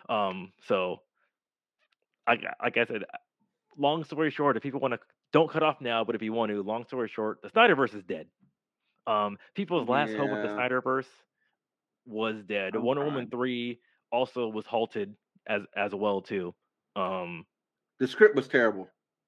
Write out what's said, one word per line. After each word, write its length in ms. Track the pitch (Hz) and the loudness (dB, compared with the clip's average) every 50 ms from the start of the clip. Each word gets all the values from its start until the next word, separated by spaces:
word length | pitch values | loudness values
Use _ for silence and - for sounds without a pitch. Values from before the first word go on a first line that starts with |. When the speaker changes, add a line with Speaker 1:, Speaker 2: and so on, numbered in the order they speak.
| - - | -6 -2
Speaker 1:
Um, 440 | 117 107 101 95 92 95 92 95 _ _ - | 0 0 0 0 -2 -6 -10 -14 _ _ -4
so, 380 | - 104 95 92 90 82 - _ _ _ _ _ _ _ _ _ _ _ _ _ _ _ _ _ _ _ _ _ _ _ _ - | 0 0 0 0 -2 -4 -6 _ _ _ _ _ _ _ _ _ _ _ _ _ _ _ _ _ _ _ _ _ _ _ _ 0
like, 140 | 120 120 110 - - - - | 0 0 0 0 -8 -8 -4
like 140 | - 123 - | -4 -2 0
I 80 | 120 117 | 0 0
said, 200 | - 120 104 92 - - - _ _ _ _ _ _ _ _ _ _ - | 0 -2 -8 -8 -10 -14 -18 _ _ _ _ _ _ _ _ _ _ -6
long 280 | 147 139 143 156 165 156 | 0 0 2 2 0 -4
story 260 | - 160 151 160 147 | -6 -4 -2 -2 -2
short, 260 | - - 147 143 123 | 0 0 2 2 2
if 60 | 113 | 0
people 180 | - 139 123 - | -2 -6 -6 -2
wanna, 180 | 131 127 117 - - _ _ _ _ - | -2 -2 -2 -4 -8 _ _ _ _ 2
don't 180 | - 147 165 147 | 4 4 4 4
cut 120 | 156 160 | 2 2
off 180 | 156 156 143 - | 2 2 0 0
now, 240 | 135 120 117 113 113 | -4 -2 0 0 0
but 100 | 107 113 | 0 -2
if 80 | 104 | -2
you 100 | 113 110 | -2 -2
want 180 | 110 117 113 107 | 0 0 0 0
to, 120 | 104 101 | 0 -2
long 220 | 95 101 110 117 120 | -2 -4 -4 -6 -6
story 220 | - 135 127 113 104 | -6 -6 -4 -4 -4
short, 340 | - - 107 107 104 - | -4 -4 -4 -4 -4 -8
the 80 | - 101 | -8 0
Snyderverse 440 | - 220 240 226 165 139 135 113 107 | 4 6 6 6 6 4 2 0 -2
is 100 | 104 92 | -8 -10
dead. 240 | 87 95 80 78 _ _ _ _ _ _ _ _ _ _ _ _ _ _ _ - | -8 -10 -10 -10 _ _ _ _ _ _ _ _ _ _ _ _ _ _ _ -4
Um, 320 | 120 110 104 104 104 101 - - - - | 0 0 0 0 0 -4 -8 -16 -12 -6
people's 340 | 190 202 156 180 160 120 120 | -6 -4 0 0 0 2 2
last 260 | 123 143 147 110 110 | 2 2 2 0 -2
hope 160 | - 139 139 | -2 -2 -2
with 100 | 107 107 | -2 -2
the 60 | 104 104 | -4 -4
Speaker 2:
Yeah. 100 | - 123 | -2 -2
Speaker 1:
Snyderverse 500 | 123 123 127 127 - 131 131 135 131 - - _ _ _ _ _ _ _ _ _ _ _ _ _ _ _ _ _ - | -2 0 0 0 0 0 -2 -2 -2 -6 -16 _ _ _ _ _ _ _ _ _ _ _ _ _ _ _ _ _ -16
was 380 | 123 107 110 110 110 110 107 101 | -10 -4 -2 -2 -2 -4 -6 -6
dead. 300 | 90 104 101 95 95 101 | -4 -4 -2 -2 -2 -2
Speaker 2:
I'm 20 | |
Speaker 1:
Wonder 280 | 110 113 123 139 143 143 | -2 0 0 0 0 0
Woman 220 | 151 143 131 120 | -2 -2 -4 -6
Speaker 2:
fine. 40 | 110 | -6
Speaker 1:
three 500 | 127 120 123 127 123 120 120 123 117 _ _ _ _ _ _ - | -4 -4 -2 -2 -2 -4 -6 -6 -8 _ _ _ _ _ _ -2
also 360 | - 123 131 127 - 123 120 110 | 0 0 0 0 -2 -4 -4 -4
was 180 | 107 107 - | -4 -6 -6
halted 500 | - 120 110 113 - - 113 101 101 107 _ _ _ _ _ - | -2 -2 -2 -2 -2 -4 -6 -6 -6 -10 _ _ _ _ _ -6
as, 160 | - 104 104 98 - - | -4 -4 -4 -4 -4 -4
as 180 | 104 101 101 101 | -4 -2 -2 -2
well 280 | 95 107 104 101 98 | 0 0 0 0 0
too. 320 | 95 - 101 95 90 87 - _ _ _ _ _ _ _ - | -2 -4 -4 -4 -4 -6 -10 _ _ _ _ _ _ _ -6
Um, 500 | 104 95 92 95 92 90 87 87 85 92 _ _ _ _ _ _ _ _ _ _ - | -4 -4 -2 -2 -4 -6 -8 -10 -12 -16 _ _ _ _ _ _ _ _ _ _ -4
Speaker 2:
The 60 | 131 | -4
script 300 | 127 - - 214 208 - | 0 6 8 8 8 8
was 120 | 135 123 - | 4 0 2
terrible, 420 | - 131 117 110 101 95 92 - _ _ _ _ _ _ _ | 4 4 4 4 2 0 -8 -14 _ _ _ _ _ _ _